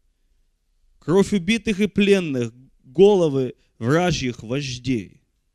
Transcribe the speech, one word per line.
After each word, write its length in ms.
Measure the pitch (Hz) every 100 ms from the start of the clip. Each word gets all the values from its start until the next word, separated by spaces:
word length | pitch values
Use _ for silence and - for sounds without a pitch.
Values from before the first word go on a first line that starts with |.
| _ _ _ _ _ _ _ _ _ _
Кровь 340 | - 190 196
убитых 480 | 208 165 226 226 185
и 60 | 208
пленных, 680 | - 202 196 165 127 117 123 131 _
головы 720 | 135 131 202 196 160 135 127 - _ _
вражьих 640 | 117 160 180 127 127 -
вождей. 800 | 110 135 139 123 123 120 87 _ _ _ _